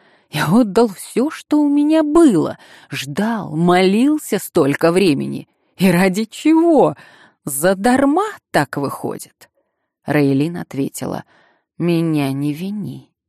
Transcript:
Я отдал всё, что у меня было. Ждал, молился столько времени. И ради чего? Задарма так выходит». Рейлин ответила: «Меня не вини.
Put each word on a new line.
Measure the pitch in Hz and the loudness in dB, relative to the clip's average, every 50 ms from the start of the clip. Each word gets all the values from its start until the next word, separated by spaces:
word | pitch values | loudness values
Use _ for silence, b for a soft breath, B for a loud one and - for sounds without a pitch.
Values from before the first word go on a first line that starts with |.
| b b b b b b | b b b b b b
Я | - 151 147 147 | -8 -6 -2 2
отдал | 185 240 254 202 180 226 240 214 | 2 2 2 2 2 2 2 2
всё, | 185 - - - - 214 254 320 | 0 -6 -18 -6 -4 -4 -2 -2
что | - - - - 302 302 | -6 -10 -4 -2 0 2
у | 294 285 | 2 2
меня | 285 294 294 302 311 320 | 2 2 2 2 2 2
было. | 311 294 302 339 339 277 196 156 139 - - B B B B B B B | 2 2 4 6 6 6 4 2 0 -2 -6 B B B B B B B
Ждал, | 143 127 131 139 143 196 208 226 233 214 165 - - | -12 -12 -10 -8 -6 -4 -4 -4 -4 -6 -8 -6 -2
молился | 160 170 175 180 180 190 185 196 226 254 294 302 302 - - 220 190 | 0 2 4 4 4 4 2 2 2 2 2 0 -2 -2 -4 -6 -6
столько | - - - 180 139 139 139 - - 165 | -6 -2 0 2 2 2 2 2 2 2
времени. | 170 190 202 170 139 139 139 135 139 127 - _ _ _ _ _ _ | 2 4 2 2 2 0 -2 -6 -10 -12 -12 _ _ _ _ _ _
И | - 185 190 | 0 2 2
ради | 170 175 190 190 180 214 220 | 4 4 2 0 0 -2 -6
чего? | - - - - 302 320 320 330 339 320 254 180 143 - B B B B B B B B B _ | -8 -8 -4 0 2 4 4 4 4 4 4 4 2 0 B B B B B B B B B _
Задарма | 156 135 135 156 185 196 185 202 247 247 269 277 277 294 359 427 427 - - _ _ | -10 -6 -2 0 0 0 0 2 2 2 2 2 2 2 0 -2 -4 -8 -14 _ _
так | - 165 143 - - | -2 -2 -2 -2 -4
выходит». | 147 139 131 - - - 123 - - - - _ _ - _ _ _ _ _ _ _ _ _ _ _ _ | -6 -6 -6 -8 -8 -10 -10 -10 -12 -14 -20 _ _ -20 _ _ _ _ _ _ _ _ _ _ _ _
Рейлин | - 139 151 143 139 139 135 147 170 175 | -4 0 0 2 2 2 0 -2 -2 -6
ответила: | 175 170 - - 135 135 - - - - 90 90 - b b b b b b b b b b _ - | -8 -12 -10 -8 -6 -6 -6 -8 -10 -10 -8 -8 -10 b b b b b b b b b b _ -4
«Меня | 160 175 170 165 165 165 156 147 139 135 | -2 0 0 0 0 0 0 -2 -2 -2
не | 135 139 143 147 | -4 -4 -4 -6
вини. | 143 151 185 196 208 208 180 135 - 131 131 _ _ _ _ | -6 -6 -8 -10 -8 -8 -10 -10 -12 -14 -18 _ _ _ _